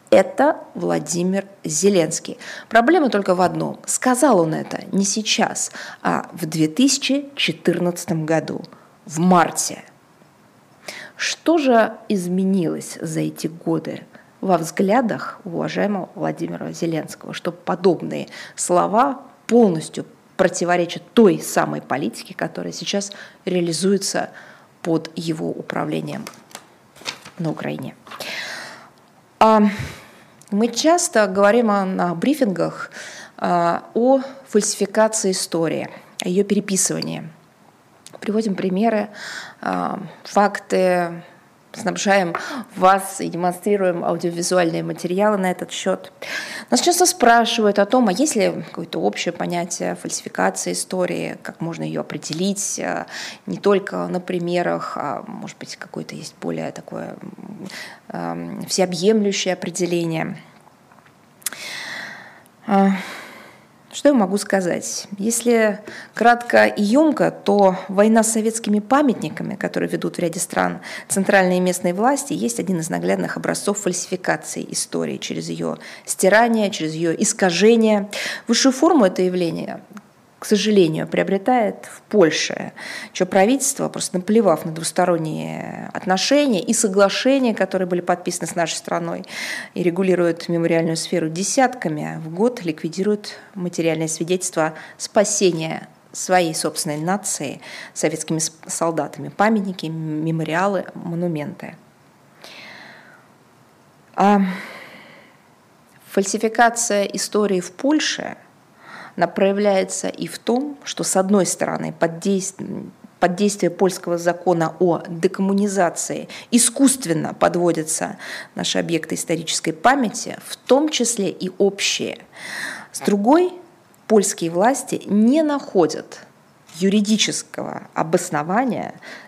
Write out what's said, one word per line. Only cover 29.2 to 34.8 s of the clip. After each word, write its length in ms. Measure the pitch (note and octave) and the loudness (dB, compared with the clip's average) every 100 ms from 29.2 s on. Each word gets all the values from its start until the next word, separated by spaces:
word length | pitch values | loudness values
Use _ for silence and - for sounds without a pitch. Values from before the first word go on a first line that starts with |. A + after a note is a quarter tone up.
| _ _ | _ _
А, 240 | A3 A3 G#3 G3 - - - - - _ - | 6 6 4 2 -8 -12 -20 -20 -20 _ -6
мы 160 | G3+ A#3 | 0 0
часто 580 | A#3 D4+ F4 - A3+ G3+ | 2 2 2 2 2 2
говорим 460 | F#3+ G3+ A#3 A3+ | 4 6 6 4
о, 120 | G3+ | 2
на 300 | F#3+ F#3 F3+ | 0 0 -2
брифингах, 760 | E3+ B3 D4 B3 E3+ D#3+ - - - - - - - | 0 0 2 0 0 -4 -4 -12 -14 -16 -18 -20 -6
а, 480 | G3 F3+ E3+ - - A3+ | 0 2 2 0 -4 0
о 260 | B3 C4+ C4 - - | 4 4 2 -10 -2
фальсификации 840 | G#3+ G3+ - | 0 0 -2